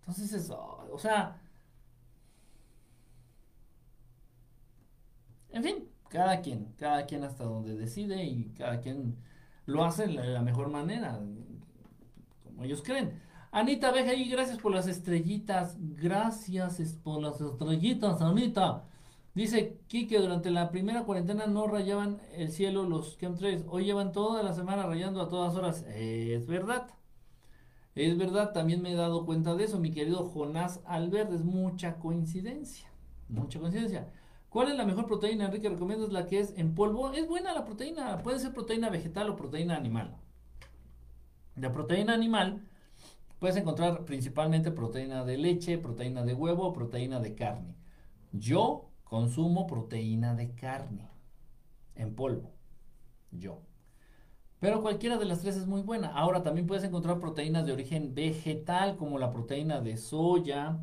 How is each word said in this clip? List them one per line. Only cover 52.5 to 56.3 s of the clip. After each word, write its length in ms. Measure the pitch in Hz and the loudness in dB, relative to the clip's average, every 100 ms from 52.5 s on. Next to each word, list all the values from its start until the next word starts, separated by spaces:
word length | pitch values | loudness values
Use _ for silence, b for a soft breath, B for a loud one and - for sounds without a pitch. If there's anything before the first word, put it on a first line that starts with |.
| - - - - - - - - | -16 -18 -18 -18 -20 -20 -20 -16
yo. 300 | 87 92 82 - - b b b b b b b - | -12 -10 -12 -16 -20 b b b b b b b 0
Pero 220 | 185 214 | 2 4
cualquiera 380 | 214 202 233 233 | 2 0 2 2
de 80 | 202 | 2
las 140 | 170 | 0
tres 160 | 185 190 | 0 -2
es 100 | 185 | 0
muy 160 | 196 | -2
buena. 260 | 196 226 175 | 0 -2 -2
Ahora 340 | 139 170 | 4 4